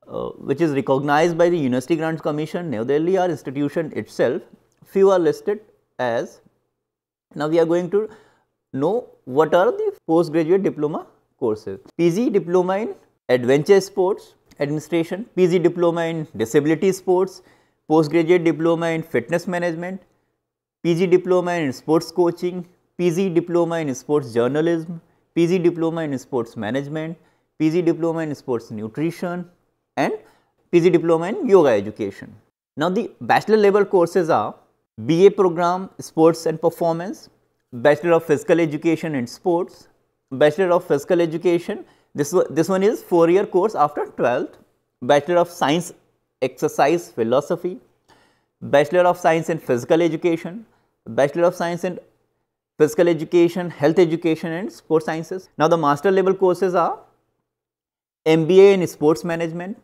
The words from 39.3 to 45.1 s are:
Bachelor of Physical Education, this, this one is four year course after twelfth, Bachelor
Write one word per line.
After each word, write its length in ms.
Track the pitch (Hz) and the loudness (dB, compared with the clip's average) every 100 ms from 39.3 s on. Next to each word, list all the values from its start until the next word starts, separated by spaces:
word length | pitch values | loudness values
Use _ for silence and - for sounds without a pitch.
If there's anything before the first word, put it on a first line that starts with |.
| - 190 170 127 - _ _ _ _ _ | -6 -2 -2 -2 -12 _ _ _ _ _
Bachelor 400 | 131 147 151 185 | 2 2 2 0
of 140 | 175 | 0
Physical 360 | 175 147 135 175 | 0 -4 0 0
Education, 640 | 170 156 180 170 170 196 - _ _ | 0 0 0 -2 -2 -12 -12 _ _
this, 200 | - 143 180 - | -6 -2 0 0
this 180 | 139 185 | -2 0
one 140 | 190 | 2
is 200 | 196 247 | 0 -2
four 260 | - 170 165 | -2 2 4
year 160 | 180 | 2
course 300 | 208 185 202 | 2 0 -2
after 320 | 214 147 - 427 | 0 0 0 -10
twelfth, 500 | - 139 123 - - _ _ _ _ | -4 -2 -2 -4 -12 _ _ _ _
Bachelor 360 | 123 | 2